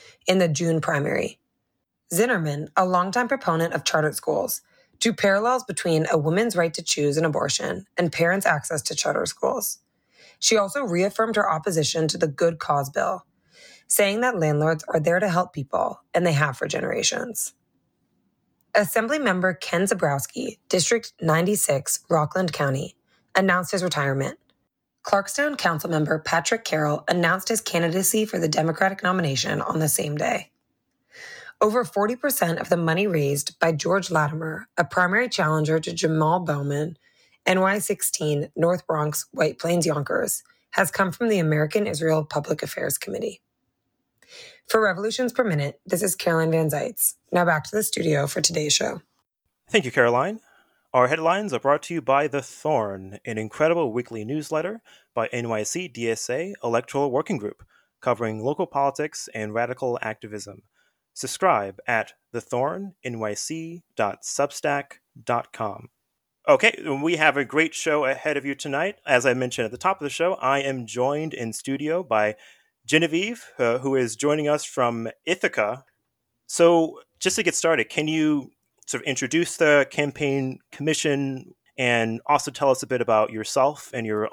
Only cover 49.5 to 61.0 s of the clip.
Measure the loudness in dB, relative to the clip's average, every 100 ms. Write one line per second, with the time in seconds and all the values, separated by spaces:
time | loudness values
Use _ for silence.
49.5 | _ _ 0 0 4 4 4 0 -4 -14
50.5 | _ _ _ _ 4 4 4 2 2 0
51.5 | -2 2 0 0 -6 2 2 2 -2 -6
52.5 | -6 0 0 0 -6 -12 -14 -8 -6 -6
53.5 | 0 2 2 0 -2 -6 -8 -6 -6 -4
54.5 | -4 -4 -8 -16 -20 _ -4 -2 -2 -2
55.5 | -2 -2 -6 -8 -4 -2 -2 -4 -6 -6
56.5 | -6 -2 -2 0 -2 0 0 -2 -4 -6
57.5 | -10 -20 _ _ _ -2 0 -2 -2 -4
58.5 | -2 -2 0 0 0 -6 -6 -12 -8 -4
59.5 | -2 -2 -2 -4 -4 -6 -8 -12 -12 -14
60.5 | -18 _ _ _ _